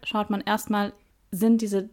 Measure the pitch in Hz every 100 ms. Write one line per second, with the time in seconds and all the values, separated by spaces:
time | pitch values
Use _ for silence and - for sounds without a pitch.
0 | - 214 208 202 202 208 - 208 202 -
1 | _ _ - 180 226 226 214 196 208